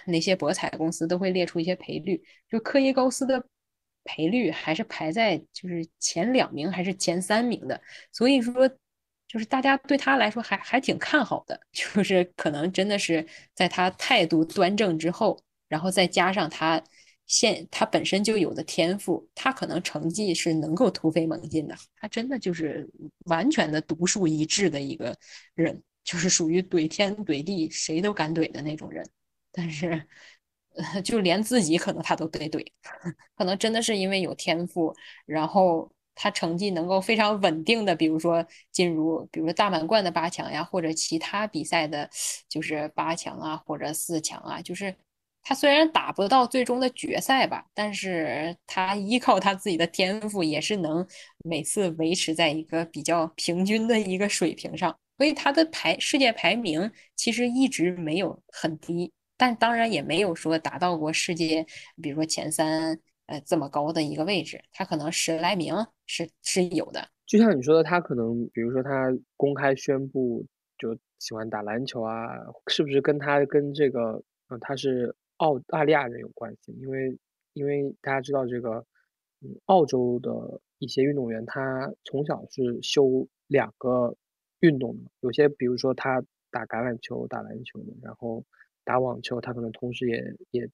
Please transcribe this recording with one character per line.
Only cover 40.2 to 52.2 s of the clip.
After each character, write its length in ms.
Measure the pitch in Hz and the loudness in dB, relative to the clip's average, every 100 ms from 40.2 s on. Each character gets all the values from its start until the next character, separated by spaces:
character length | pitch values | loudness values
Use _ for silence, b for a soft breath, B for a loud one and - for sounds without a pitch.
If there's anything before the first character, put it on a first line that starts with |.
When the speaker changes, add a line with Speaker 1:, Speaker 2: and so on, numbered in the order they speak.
| 165 | -2
Speaker 1:
强 200 | - 139 | -4 -6
呀， 140 | 143 | -6
或 160 | 165 190 | -4 -2
者 120 | 160 | -2
其 260 | 160 - 160 | -2 -2 -4
他 280 | - 202 214 | -4 -4 -4
比 160 | 156 | -4
赛 240 | - 170 156 | 0 0 0
的， 220 | 151 147 B B B - | -4 -6 B B B -8
就 120 | 156 | -6
是 260 | 151 151 151 | -4 -4 -4
八 260 | - 156 | -4 -2
强 240 | 165 - - | -4 -6 -8
啊， 180 | 156 156 | -8 -8
或 180 | - 147 | -8 -6
者 160 | 143 | -6
四 280 | 156 - 165 | -6 -4 -4
强 200 | - - | -4 -8
啊， 200 | - 165 | -8 -8
就 140 | 175 | -8
是 180 | 180 196 185 _ _ _ _ | -8 -8 -10 _ _ _ _
他 120 | - | -4
虽 160 | 262 294 | 2 6
然 160 | 285 320 | 6 6
打 180 | - 269 | 4 0
不 140 | - 196 | 0 4
到 180 | 269 | 4
最 200 | 247 262 | 4 2
终 160 | 240 247 | 0 0
的 100 | 262 | 0
决 300 | - - - | -2 -4 -2
赛 260 | - 262 208 | 2 2 2
吧， 180 | - - | -2 -8
但 220 | - 208 | -6 -6
是 640 | 196 190 175 151 123 160 175 - | -4 -4 -2 -2 -4 -6 -8 -6
他 300 | - 185 202 | -2 0 -2
依 200 | 196 247 | 0 2
靠 220 | - 202 | 4 4
他 160 | 190 | 4
自 160 | 190 214 | 0 0
己 60 | 165 | 0
的 100 | 170 | 0
天 340 | - 185 208 214 | 2 0 0 -4
赋， 140 | 202 | -2
也 180 | 160 147 | 0 0
是 160 | 151 208 | -2 -2
能 280 | 156 160 185 B B - | -2 -2 -4 B B -14
每 180 | 165 160 | -6 -4
次 260 | 156 - 185 | -2 0 0
维 220 | 165 160 | 0 0
持 220 | 180 | 0